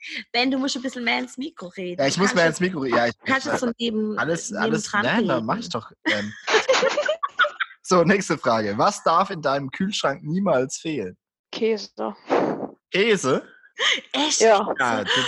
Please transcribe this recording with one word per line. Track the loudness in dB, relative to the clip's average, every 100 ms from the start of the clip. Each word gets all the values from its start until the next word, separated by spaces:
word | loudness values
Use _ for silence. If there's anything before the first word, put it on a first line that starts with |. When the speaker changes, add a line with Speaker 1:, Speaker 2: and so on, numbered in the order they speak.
| -14 -14 -6
Speaker 1:
Ben, | 0 0
du | 0
musst | -2 -4
ein |
bisschen | -6 -4
mehr | -2 -2
ins | -4 -10
Mikro | -12 -12 -14
reden. | -10 -8 -2
Speaker 2:
Ja, | 0
ich |
Speaker 1:
Du | 2
Speaker 2:
muss | 2
Speaker 1:
kannst | 4
Speaker 2:
mehr | 4
Speaker 1:
jetzt, | 4
Speaker 2:
ins | -2
Mikro, | 0 0
ja, | 2 0
ich | -2 -2
Speaker 1:
kannst | -2 0
jetzt | -2
so | -2 -2
neben, | -2 -2 -2 -2
Speaker 2:
alles, | -2 -2 -4
Speaker 1:
neben | -4
Speaker 2:
alles | -2 -2
Speaker 1:
dran | -2 -2
Speaker 2:
lernen, | 0 2 2
Speaker 1:
reden. | 0 -2
Speaker 2:
mach | -4
ich | -4
doch, | -8 -8 -8 -2
ähm. | -2 -4 -8 0
<laughs> | 0 2 2 2 0 -2 -2 -4 0 0 0 -6 -6
So, | 2 4
nächste | 6 4 2 -2
Frage. | 2 2 2 2
Was | 0 2
darf | 2 2 2
in | -2
deinem | -2 -2 -2
Kühlschrank | -4 -4 -2 -2 -2
niemals | -4 -2 2 2 0 -4
fehlen? | -6 -6 -6 -10 _ _ _
Speaker 3:
Käse. | -4 -2 -2 -6 -8 -8 -8 -2 0 0 -4 -8 -14 _
Speaker 2:
Käse? | 0 2 2 2 0 -2 -18 _ -4 -2 -2 -4
Speaker 1:
Echt? | -2 -2 4
Speaker 3:
Ja. | 6 6 2 -2
Speaker 2:
Ja, | 0 0
da, | 0 -2